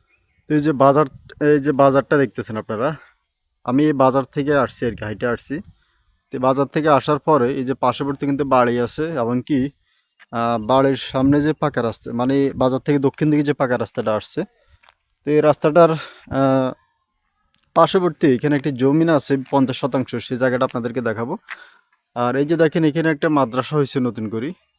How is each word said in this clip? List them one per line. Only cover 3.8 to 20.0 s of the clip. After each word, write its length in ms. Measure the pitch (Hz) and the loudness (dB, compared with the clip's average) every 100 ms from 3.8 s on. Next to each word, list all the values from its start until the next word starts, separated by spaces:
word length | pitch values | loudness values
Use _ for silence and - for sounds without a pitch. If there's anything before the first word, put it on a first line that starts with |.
| 151 | 2
এই 80 | |
বাজার 300 | 139 131 131 | 4 4 2
থেকে 320 | 131 - 139 147 | -2 -4 0 0
আসছি 300 | 120 - 123 | 0 -2 -6
আর 60 | |
কি, 120 | 98 | -6
হাইটে 240 | 107 101 123 | -8 -6 -4
আসছি। 340 | 117 - 143 - - _ _ _ _ _ | -4 -6 -12 -12 -20 _ _ _ _ _
তো 80 | 135 | -2
বাজার 260 | 127 135 139 | 0 2 0
থেকে 240 | 165 151 | -2 2
আসার 300 | 139 - 147 | 2 2 -2
পরে 340 | - 151 120 | 2 2 2
এই 100 | 143 | -2
যে 100 | 127 | -4
পার্শ্ববর্তী 520 | 131 127 117 143 135 139 | -2 -2 -2 -4 -4 -4
কিন্তু 180 | 139 | -4
বাড়ি 360 | 139 127 120 120 | 0 2 2 0
আছে, 320 | 120 - 156 | -2 -4 -6
এবং 300 | 160 117 123 120 | -4 -2 -4 -2
কি, 240 | 143 139 - _ _ _ _ _ | -2 -2 -6 _ _ _ _ _
আহ, 300 | 120 117 117 | -4 -2 -2
বাড়ির 340 | 107 131 139 131 | 0 2 2 0
সামনে 460 | - 135 135 147 | -4 -2 2 2
যে 120 | 147 | 0
পাকা 280 | 156 151 131 | -2 -4 -2
রাস্তা, 300 | 117 107 - | -4 -4 -8
মানে 380 | 117 127 139 139 123 | -4 -2 0 0 0
বাজার 240 | 131 131 | 0 0
থেকে 200 | - 143 | 0 0
দক্ষিণ 300 | 135 - 151 | 0 0 0
দিকে 140 | 147 | 2
যে 100 | 143 | 0
পাকা 240 | 143 131 120 | -2 -2 -2
রাস্তাটা 380 | 113 - 113 107 | -4 -6 -2 -4
আসছে, 280 | - - - _ _ _ _ _ _ _ - | -4 -8 -10 _ _ _ _ _ _ _ -2
তো 60 | |
এই 100 | 151 | 2
রাস্তাটার, 500 | 151 139 156 160 165 | 2 2 2 4 4
আহ, 840 | 160 - - - 135 135 135 131 - _ _ _ _ _ _ _ _ _ | 2 -8 -20 -8 -2 2 2 0 -6 _ _ _ _ _ _ _ _ _
পার্শ্ববর্তী 540 | - 160 190 180 151 160 | 2 4 4 0 2 2
এখানে 280 | 123 147 143 | 2 2 -2
একটি 160 | 147 | -2
জমিন 380 | 127 131 151 165 | 0 2 2 2
আছে 280 | 151 - 139 127 | 2 0 -4 0
পঞ্চাশ 260 | 139 127 127 | 0 0 0
শতাংশ, 360 | 135 135 | -4 -4